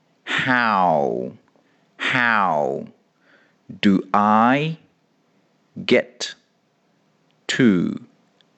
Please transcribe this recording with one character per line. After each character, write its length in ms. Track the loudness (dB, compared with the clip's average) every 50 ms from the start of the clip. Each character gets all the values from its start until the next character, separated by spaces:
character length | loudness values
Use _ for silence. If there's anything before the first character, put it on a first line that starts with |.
| _ _ _ _ -12
how, 1040 | -8 -6 -4 -2 0 0 0 0 2 2 2 2 2 2 0 0 -2 -4 -6 -8 -10 -12 -16 _ _ _ _ _ _ _ _ _ _ _ -8
how 880 | -6 -4 -2 0 0 0 2 2 0 0 0 0 -2 -2 -4 -6 -10 -12 -18 _ _ _ _ _ _ _ _ _ _ _ _ _ _ -20 -8 -2
do 260 | 0 2 2 2 0 -2
I 640 | 0 0 2 2 4 4 4 2 2 0 -2 -4 -8 -10 _ _ _ _ _ _ _ _ _ _ _ _ _ _ _ _ _ _ -16
get 580 | -10 -2 0 0 0 0 -2 -8 -14 -14 -14 -14 _ _ _ _ _ _ _ _ _ _ _ _ _ _ _ _ _ _ _ _ _ _ -6
to? 540 | 0 2 4 4 4 2 0 -2 -4 -8 -14 -20 _ _ _ _ _ _ _ _ _